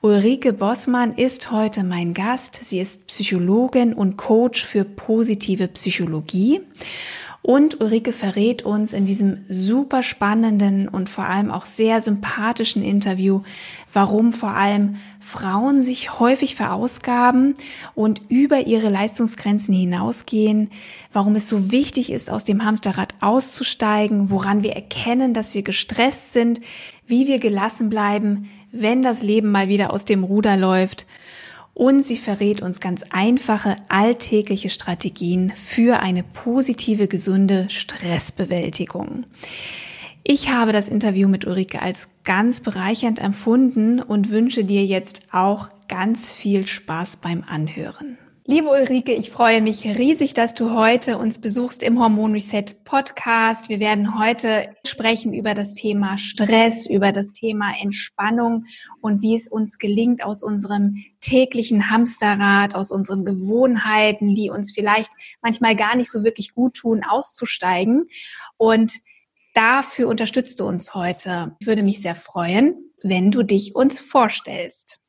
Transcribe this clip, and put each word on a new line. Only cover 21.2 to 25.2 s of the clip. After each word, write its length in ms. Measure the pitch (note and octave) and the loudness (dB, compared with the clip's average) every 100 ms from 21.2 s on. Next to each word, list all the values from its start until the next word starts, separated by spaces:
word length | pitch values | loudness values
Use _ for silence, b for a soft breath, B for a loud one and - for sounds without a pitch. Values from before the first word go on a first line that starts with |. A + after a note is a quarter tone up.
| G3+ | 2
es 140 | G#3+ G#3 | 2 2
so 240 | G#3+ F#3+ | 0 2
wichtig 400 | B3 C#4+ - B3 | 2 2 -2 -2
ist, 180 | - - | -4 -4
aus 140 | G#3+ | -6
dem 200 | - G#3 | 0 0
Hamsterrad 520 | G#3+ G#3+ G3+ F#3+ F#3+ - | 2 0 0 -4 -6 -2
auszusteigen, 1080 | G3+ A#3+ C4 - B3+ - G#3+ G#3+ G#3+ G#3 G3 | 2 2 0 -4 -4 -2 0 2 2 2 0
woran 320 | G3 G3 G#3 | 0 0 0
wir 120 | G#3 | 0
erkennen, 600 | - - - A#3 B3 | -4 -10 -8 -2 0